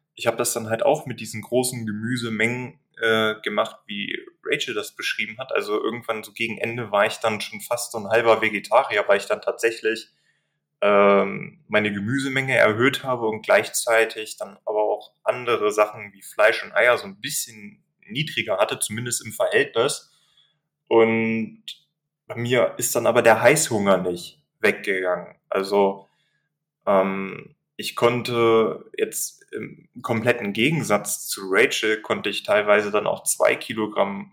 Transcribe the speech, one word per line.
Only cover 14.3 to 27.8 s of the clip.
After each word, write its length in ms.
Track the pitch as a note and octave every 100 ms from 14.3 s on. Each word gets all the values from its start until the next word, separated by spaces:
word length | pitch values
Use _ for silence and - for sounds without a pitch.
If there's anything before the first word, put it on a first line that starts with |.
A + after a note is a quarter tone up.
| -
dann 220 | G2 G2 -
aber 160 | G#2+
auch 300 | G#2+ G#2+ - _
andere 480 | - B2 A#2+ A2 G#2
Sachen 400 | G#2+ G#2 A2+ G#2
wie 100 | G2
Fleisch 400 | - - G#2+ -
und 100 | -
Eier 220 | G2+ A#2+ A2+
so 80 | G2
ein 140 | G2
bisschen 600 | C3+ D3+ - A2 G#2 - _ _ -
niedriger 520 | A#2+ D#3 - A2 F#2+
hatte, 200 | A2 -
zumindest 460 | - G#2+ B2 A#2
im 80 | A2
Verhältnis. 800 | - F#2 A#2+ C#3+ A2+ C#3 - - _ _ _ _ _ _ _ -
Und 760 | A2+ A2+ A2+ A2+ A3 - - - - _ _ _ _ -
bei 100 | A2
mir 380 | A#2+ B2 F#2+ -
ist 160 | -
dann 120 | A#2+ A#2
aber 160 | A#2
der 180 | - -
Heißhunger 580 | A#2+ D#3 - A2 G2+ F#2
nicht 440 | F2+ F2 - - _ _
weggegangen. 760 | G#2 - G#2 F#2 F#2 F2+ F2+ - -
Also, 580 | G2 G2 G2+ G3 G3+ - _ _ _ _ _ _ _ -
ähm, 680 | G2 F#2+ G2 F#2+ - - _ _
ich 180 | -